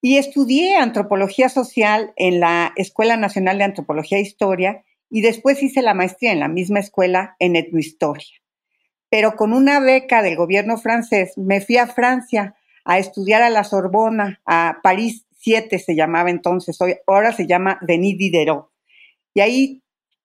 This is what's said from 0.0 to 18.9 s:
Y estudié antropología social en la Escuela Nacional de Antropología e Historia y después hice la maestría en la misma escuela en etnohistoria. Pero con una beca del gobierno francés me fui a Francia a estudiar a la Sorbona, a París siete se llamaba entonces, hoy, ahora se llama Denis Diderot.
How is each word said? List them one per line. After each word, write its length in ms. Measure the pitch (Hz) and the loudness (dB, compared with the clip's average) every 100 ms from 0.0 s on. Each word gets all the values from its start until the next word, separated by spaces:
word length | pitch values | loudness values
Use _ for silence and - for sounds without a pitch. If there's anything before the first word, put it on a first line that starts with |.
Y 120 | 247 277 | 4 2
estudié 600 | 277 285 262 269 359 392 | 2 -2 0 2 2 2
antropología 680 | 247 226 202 196 196 196 254 | 0 -2 -2 -2 -2 0 0
social 640 | 262 247 - 214 214 220 - | 0 -4 -2 0 0 -2 -4
en 240 | 185 180 | -2 2
la 320 | 170 170 170 | 2 2 -2
Escuela 420 | - 185 - 220 233 | -4 -8 -2 0 0
Nacional 420 | 202 202 190 196 | -2 -2 -2 0
de 60 | |
Antropología 540 | 196 196 147 156 156 196 | -2 -4 -6 -6 -2 -4
e 40 | |
Historia 640 | 202 - 202 185 185 202 _ _ _ | -4 -2 -2 0 -2 -4 _ _ _
y 120 | 220 | 0
después 420 | 220 220 269 277 | 0 0 0 0
hice 180 | 269 269 | 0 0
la 140 | 240 | 0
maestría 380 | 196 185 190 240 | 0 -2 -2 -2
en 80 | 180 | -2
la 80 | 143 | -2
misma 320 | 170 180 202 | -4 -2 -2
escuela 560 | 196 - 185 180 196 _ | -2 0 0 0 -4 _
en 160 | 180 | 0
etnohistoria. 720 | 170 165 160 156 - 156 147 - _ _ _ _ _ _ _ _ | 0 0 -4 -4 -4 -4 -4 -12 _ _ _ _ _ _ _ _
Pero 280 | 214 214 214 | 2 2 0
con 160 | 214 | 0
una 260 | 240 269 285 | 2 4 4
beca 420 | 262 262 262 240 | 4 2 2 0
del 120 | 202 | 2
gobierno 420 | 165 170 196 208 226 | 0 0 0 0 -4
francés 580 | 226 233 233 214 185 - | -2 -2 0 -2 -2 -4
me 240 | 190 196 | -2 -2
fui 160 | 196 240 | 2 0
a 100 | 240 | 0
Francia 720 | 240 247 254 240 226 196 _ _ _ | 0 0 0 -2 -4 -4 _ _ _
a 140 | - 180 | -2 0
estudiar 440 | 190 - 196 214 | 0 -6 0 4
a 80 | 233 | 4
la 120 | 220 | 2
Sorbona, 800 | 202 196 185 202 226 220 202 185 | 0 -2 0 0 0 0 -4 -6
a 340 | - 165 170 165 | -2 0 0 0
París 420 | 190 185 226 226 _ | 0 2 -2 -8 _
siete 480 | _ - 220 220 180 | _ -2 -2 0 -6
se 160 | - | -4
llamaba 360 | 160 156 170 175 | -2 0 0 0
entonces, 500 | 175 175 180 175 165 | -2 -2 -2 -4 -4
hoy, 160 | 180 180 - | -2 -2 2
ahora 260 | 196 220 | 2 2
se 140 | 233 165 | 0 0
llama 320 | 175 190 190 | 0 0 -4
Denis 360 | 175 170 190 180 | -2 0 0 0
Diderot. 520 | 190 165 151 147 - _ _ | 0 0 0 -2 -6 _ _